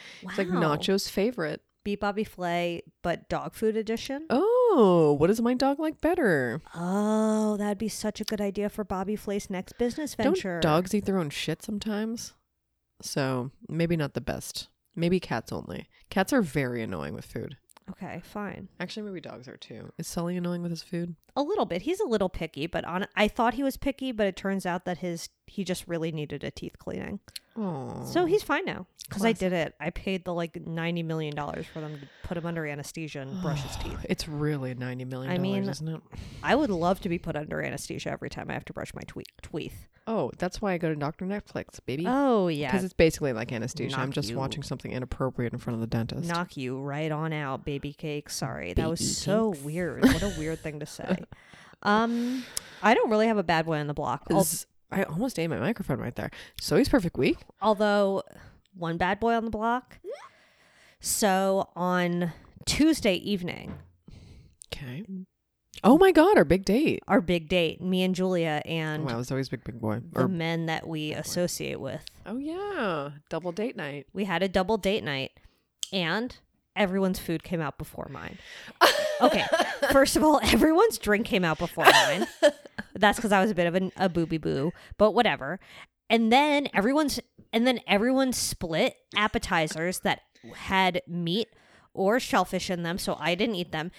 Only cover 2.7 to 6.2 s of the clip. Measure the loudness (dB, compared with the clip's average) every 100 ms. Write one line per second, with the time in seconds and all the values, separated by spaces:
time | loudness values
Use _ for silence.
2.7 | -4 -10 _ -2 -2 -2 -4 -4 -2 0
3.7 | 0 -2 -4 -4 -6 0 2 4 6 6
4.7 | 8 8 8 6 6 4 4 2 2 2
5.7 | 2 -2 0 0 2